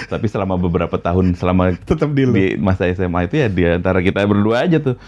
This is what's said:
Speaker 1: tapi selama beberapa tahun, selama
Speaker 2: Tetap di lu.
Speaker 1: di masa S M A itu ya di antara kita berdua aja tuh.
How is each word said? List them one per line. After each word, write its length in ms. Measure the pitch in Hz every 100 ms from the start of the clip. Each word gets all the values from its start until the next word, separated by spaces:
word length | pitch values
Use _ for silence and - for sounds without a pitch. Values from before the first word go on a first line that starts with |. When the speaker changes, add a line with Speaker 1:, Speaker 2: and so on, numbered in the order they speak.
Speaker 1:
tapi 220 | - 90 107
selama 280 | 110 95 90
beberapa 380 | 87 87 85 92
tahun, 380 | 87 92 92
selama 400 | 87 90 92 92 85
Speaker 2:
Tetap 300 | - 160 151
di 140 | 139
lu. 80 | 131
Speaker 1:
di 220 | 110 95 -
masa 300 | 95 92 90
S 120 | 90
M 100 | 90
A 100 | 87
itu 120 | 87 151
ya 100 | 113
di 160 | 90
antara 340 | 85 87 92 92
kita 240 | 92 98
berdua 380 | 104 101 107 120
aja 160 | 170 156
tuh. 160 | 139 120